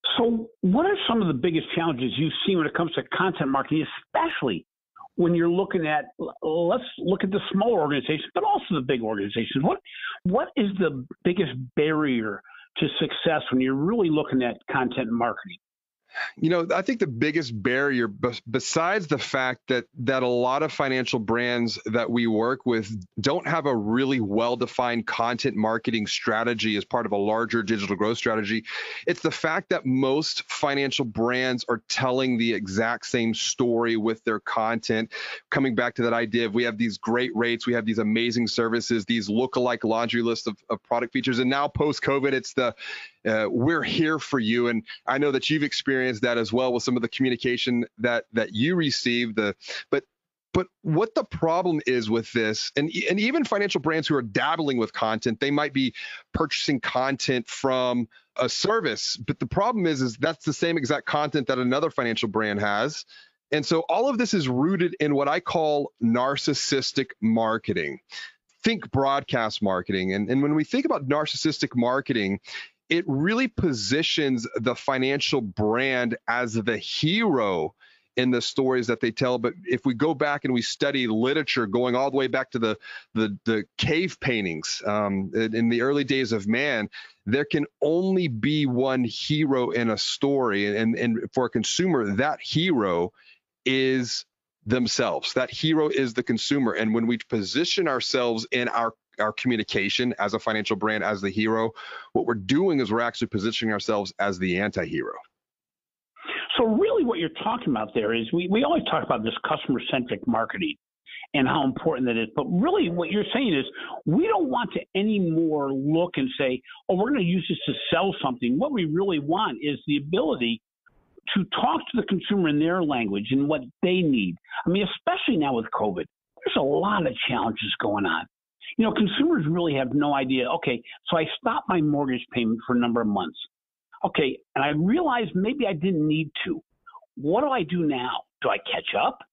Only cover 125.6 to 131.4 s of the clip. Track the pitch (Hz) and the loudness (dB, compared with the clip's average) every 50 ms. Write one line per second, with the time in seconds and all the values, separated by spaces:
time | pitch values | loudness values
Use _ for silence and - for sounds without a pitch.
125.6 | - - - - - 107 92 87 - - _ _ _ _ _ - - 403 - - | -2 -4 -4 -2 -2 -2 -2 -4 -8 -8 _ _ _ _ _ -8 -6 -2 0 0
126.6 | 147 135 147 156 175 202 208 202 170 135 - - - - 123 113 95 117 113 - | 0 2 2 2 2 2 0 0 0 -2 -2 -2 -2 -2 0 0 0 -2 -2 -4
127.6 | 113 98 - - - 107 101 104 98 90 82 82 - - _ _ _ _ _ _ | -4 -6 -4 -4 -2 -2 0 0 0 0 -2 -4 -6 -8 _ _ _ _ _ _
128.6 | - - - - 226 220 - - 214 185 - - 277 339 339 240 156 147 165 175 | -18 -8 0 2 2 2 4 2 2 2 2 2 2 2 2 2 2 0 2 2
129.6 | 170 165 143 135 131 123 120 147 147 147 143 139 139 131 131 131 123 123 151 170 | 2 2 2 0 0 2 2 2 2 4 2 2 2 2 2 0 2 0 -2 -2
130.6 | - 143 123 113 - - - - _ - - 165 156 - - - | 0 -2 -2 -2 -4 -12 -20 -12 _ 0 0 0 0 0 -4 -4